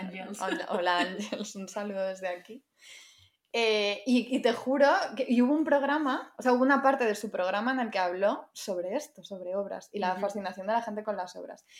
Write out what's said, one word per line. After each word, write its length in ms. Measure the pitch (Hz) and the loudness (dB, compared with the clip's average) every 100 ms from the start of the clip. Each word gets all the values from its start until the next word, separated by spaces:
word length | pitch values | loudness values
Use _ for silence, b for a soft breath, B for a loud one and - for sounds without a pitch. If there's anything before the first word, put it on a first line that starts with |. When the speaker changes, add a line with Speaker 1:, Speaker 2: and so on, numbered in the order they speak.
| 190 | -6
Speaker 1:
Àngels. 340 | 185 185 202 | -10 -12 -6
Speaker 2:
hola, 260 | 190 - - | -4 -4 -4
hola, 280 | 202 175 175 | 0 2 2
Àngels, 560 | 180 202 208 196 208 202 | 0 -4 -8 -8 -8 -10
un 120 | 190 | -8
saludo 380 | 208 208 196 190 | -8 -6 -4 -6
desde 220 | 190 185 | -4 -8
aquí. 360 | 180 - 240 _ B B B B B B B _ | -8 -12 -20 _ B B B B B B B _
Eh, 500 | 233 226 214 208 202 - | 0 2 4 2 0 2
y, 300 | 247 220 262 | 2 2 2
y 60 | |
te 100 | 233 | 2
juro 360 | 233 254 269 277 370 330 214 | 2 0 4 6 6 0 -4
que, 80 | 254 | 2
y 140 | 240 | 4
hubo 140 | 247 | 4
un 100 | 302 | 4
programa, 680 | 311 285 277 302 285 285 - - | 4 2 4 0 0 -2 -6 -2
o 40 | |
sea, 100 | 240 | 2
hubo 100 | 247 | 4
una 200 | 262 254 | 6 6
parte 240 | 262 269 233 | 4 4 0
de 80 | |
su 160 | 208 214 | 0 -4
programa 420 | - 185 196 233 | -2 0 0 0
en 80 | 262 | 0
el 100 | 226 | 0
que 80 | 202 | 0
habló 520 | 180 180 196 214 - | 0 2 0 0 -6
sobre 420 | - - 180 180 | -12 -6 -4 -2
esto, 300 | 247 - - | -4 -6 -18
sobre 320 | 170 190 180 190 | -14 -10 -4 -4
obras 320 | 196 - - | -4 -8 -8
y 100 | 202 | -2
la 120 | 185 | -2
Speaker 1:
Ujú. 80 | 185 | 0
Speaker 2:
fascinación 460 | 202 214 190 196 190 | -2 -2 -6 -6 0
de 80 | |
la 80 | 233 | 0
gente 200 | 226 208 | 0 -6
con 140 | 214 196 | -4 -4
las 180 | 180 | -6
obras. 300 | 185 175 - B | -10 -14 -16 B